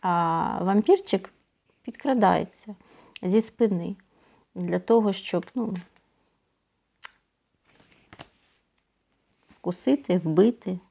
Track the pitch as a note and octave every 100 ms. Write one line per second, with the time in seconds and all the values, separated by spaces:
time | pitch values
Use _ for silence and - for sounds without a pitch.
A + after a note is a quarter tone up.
0 | F#3 E3+ E3+ E3 - - F3+ G3 G#3+ F#4
1 | - F#3+ F#3 _ _ _ _ _ - -
2 | D4 B3+ G3 F3 F3+ - - G#3 _ -
3 | - - F#3 G#3 A3 _ A3+ F#3+ E3+ G3
4 | _ _ _ _ _ - F3 F3 F3+ A#3
5 | G#3+ F#3+ - F3+ F3+ - A3+ F3+ F3 _
6 | _ _ _ _ _ _ _ _ _ _
7 | - _ _ _ _ _ _ _ _ _
8 | _ - - _ _ _ _ _ _ _
9 | _ _ _ _ _ _ - F3+ - C#4+
10 | - F3+ D#3+ D#3 G#3+ A#3 - F#3 _